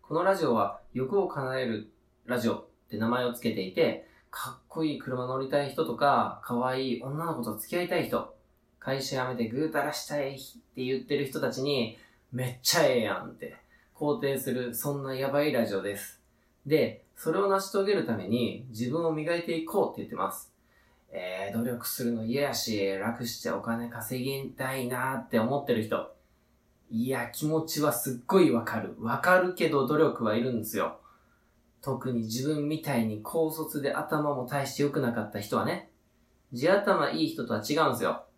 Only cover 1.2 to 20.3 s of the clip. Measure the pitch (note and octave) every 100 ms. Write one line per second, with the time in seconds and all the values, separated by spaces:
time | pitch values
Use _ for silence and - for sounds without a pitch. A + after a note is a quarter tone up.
1.2 | F3 C#3+ C3 C3 A#2+ G#2+ - _ _ _
2.2 | - A#2+ A2+ F#2+ - _ _ G#2 A2+ B2
3.2 | B2 A#2 A#2 G#2 F#2 B2 D#3+ - - -
4.2 | _ - C3 - _ D#3+ D#3 C#3+ - B2+
5.2 | B2+ C3 C3+ D3 C#3 - D#3+ A#2 C#3+ B2+
6.2 | G#2 - - A#2+ B2+ C3 C3 A#2 C3+ D3
7.2 | E3 D3 A2+ - - F3 F3 F3 - -
8.2 | - - _ _ _ _ - C3+ - C3
9.2 | B2+ A#2+ A2+ B2+ D#3 D3+ D3 - - D3
10.2 | C#3 C3+ - - _ - B2+ C3 - C#3+
11.2 | C3+ D3+ C3 B2+ C#3 C3+ A2+ - - _
12.2 | _ B2+ B2+ - - E3+ C#3+ B2 G#2 F#2
13.2 | - - - - _ _ _ - D3 C3+
14.2 | C#3 C3+ C3+ B2+ B2 A#2 C#3+ C#3+ C3+ C3
15.2 | C#3 C#3+ D3+ B2 G#2 G2 F#2+ G2+ - -
16.2 | _ _ _ _ C#3 D3+ - - _ -
17.2 | D#3+ F#3 G3 G3 F#3+ G3+ G3 F#3+ A#2+ A2
18.2 | F#2 A#2+ A2 F#2+ C3 G#2+ B2 D#3 E3 D#3
19.2 | D#3 E3+ E3+ E3 D#3+ G3+ - - - -
20.2 | -